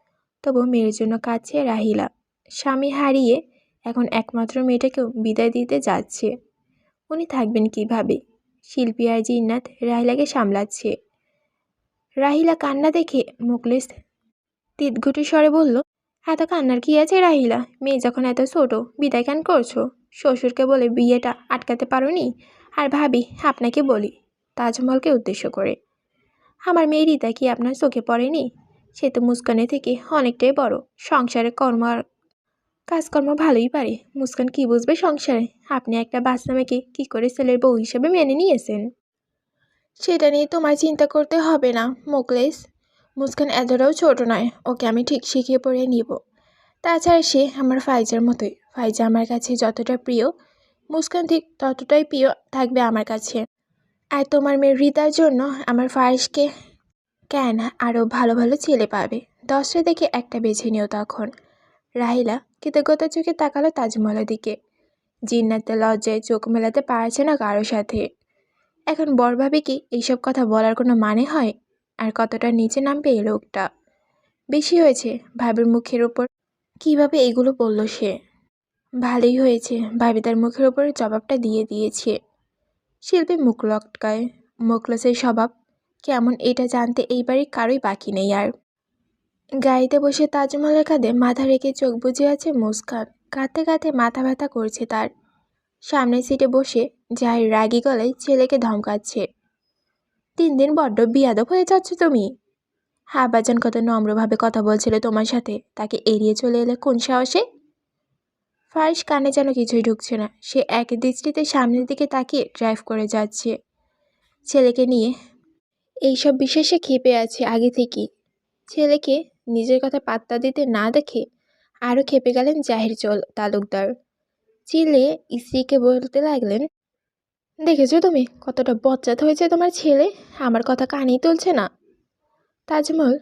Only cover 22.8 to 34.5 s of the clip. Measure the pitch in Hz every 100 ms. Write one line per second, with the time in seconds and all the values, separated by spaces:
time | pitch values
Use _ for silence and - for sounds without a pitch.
22.8 | 285 285 294 247 240 - 302 - 240 294
23.8 | 277 214 208 - _ _ _ - 240 233
24.8 | 254 262 320 247 190 196 - - 196 -
25.8 | _ _ _ _ _ _ _ _ 359 339
26.8 | 311 311 311 294 226 233 254 240 240 262
27.8 | 277 240 226 233 254 320 254 - _ _
28.8 | _ - 269 254 240 240 - 226 240 285
29.8 | 254 247 - 311 247 240 254 285 247 -
30.8 | - _ - 294 247 240 233 240 269 233
31.8 | 233 233 - _ _ _ _ _ _ _
32.8 | - 330 320 302 277 294 311 233 247 294
33.8 | 226 220 _ 277 262 - 254